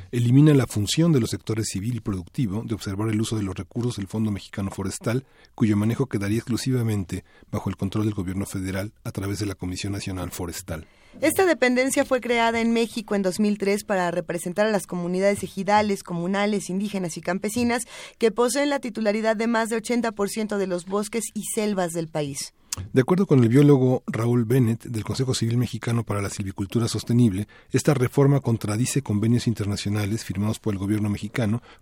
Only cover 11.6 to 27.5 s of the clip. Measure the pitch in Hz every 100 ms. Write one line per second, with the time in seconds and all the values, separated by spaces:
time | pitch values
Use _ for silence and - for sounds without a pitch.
11.6 | 254 247 269 285 269 254 233 240 226 233
12.6 | 226 233 233 - 208 202 190 180 208 208
13.6 | 196 208 208 190 175 170 165 165 180 180
14.6 | 214 208 - 180 175 180 196 202 185 190
15.6 | 190 208 214 196 - 170 175 196 208 208
16.6 | - 180 202 196 175 165 165 190 214 240
17.6 | 240 240 247 - - - 226 220 247 269
18.6 | 285 277 254 214 220 214 220 214 226 226
19.6 | 226 226 220 240 233 214 202 220 214 202
20.6 | 190 180 175 202 208 226 220 214 202 -
21.6 | 214 196 175 170 165 160 147 139 - _
22.6 | - - 92 131 123 180 202 139 117 127
23.6 | 143 139 127 127 - 110 117 123 110 131
24.6 | 117 113 - 113 101 107 131 120 113 120
25.6 | 120 113 - 117 110 101 98 - 98 -
26.6 | 98 117 113 107 - 120 120 92 104